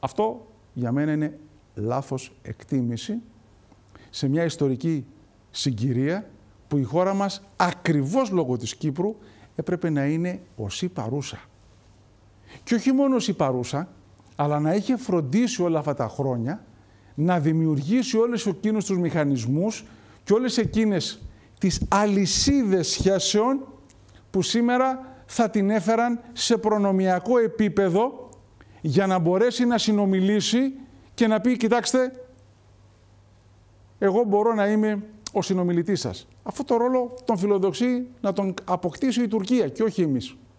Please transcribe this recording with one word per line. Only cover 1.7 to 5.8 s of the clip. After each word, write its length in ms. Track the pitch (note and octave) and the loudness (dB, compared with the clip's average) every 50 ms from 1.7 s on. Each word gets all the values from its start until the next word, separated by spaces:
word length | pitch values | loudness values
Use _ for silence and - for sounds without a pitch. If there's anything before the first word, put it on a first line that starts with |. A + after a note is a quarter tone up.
| _ | _
λάθος 580 | - G#2 A2 A#2+ C3 C3 - C#3 C3 - - - - _ | -8 -6 -4 -4 -4 -4 -6 -8 -8 -8 -12 -20 -20 _
εκτίμηση 760 | - A2 - - - - C3+ B2 A#2 A#2+ A2+ - - G#3 A#3 A3+ - - - _ _ - _ _ _ - - - _ - - - - | -16 -16 -16 -10 -4 -2 -2 -2 -2 -4 -6 -6 -6 -8 -8 -8 -12 -20 -20 _ _ -20 _ _ _ -20 -20 -20 _ -20 -20 -20 -16
σε 180 | - - - C3+ | -10 -4 -2 0
μια 160 | C3+ D#3+ E3+ | 0 0 0
ιστορική 640 | E3 D3 - D3 C#3 B2+ A#2+ - E3 D#3+ D3 B2+ - - - - _ _ _ _ _ | -2 -2 0 0 0 0 -2 -2 -2 -2 -2 -4 -8 -18 -20 -20 _ _ _ _ _
συγκυρία 800 | - - - C#3+ B2+ G2+ | -10 -4 -4 -4 -2 -2